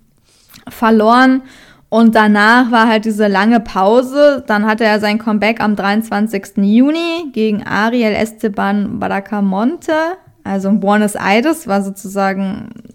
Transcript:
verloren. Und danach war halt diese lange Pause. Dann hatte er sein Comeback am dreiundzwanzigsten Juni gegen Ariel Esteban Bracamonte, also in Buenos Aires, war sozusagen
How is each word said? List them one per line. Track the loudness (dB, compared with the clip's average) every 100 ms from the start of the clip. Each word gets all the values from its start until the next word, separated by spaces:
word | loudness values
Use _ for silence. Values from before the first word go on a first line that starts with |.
| _ _ _ _ _ -20 -16
verloren. | -2 2 4 4 4 4 2 -4 -20 -20 _ -2
Und | 2 4 4
danach | 4 4 4 4 4
war | 2 2
halt | 2 0
diese | 0 0
lange | 2 2 2
Pause. | 0 0 2 2 2 4 4 2 -2
Dann | -2 0
hatte | 0
er | 0 0
sein | 0 -2
Comeback | -2 -2 0 0
am | -2 -2
dreiundzwanzigsten | -2 -2 -2 -4 -2 -4 -6 -2
Juni | 2 4 2 0 -4 -6 -6
gegen | -4 -2 -2
Ariel | -4 -2 -2 0 0
Esteban | -2 -4 -4 -6 -4 -2 -2 -4 -6
Bracamonte, | -6 -6 -6 -4 -2 -2 -2 -4 -4 -2 -2 -8 _ _
also | -8 -4 0
in | 0
Buenos | 2 0 0
Aires, | -2 -2 0 0 -4 -4
war | -4
sozusagen | -4 -10 -10 -4 -4 -4 -6 -8 -14 -18 -20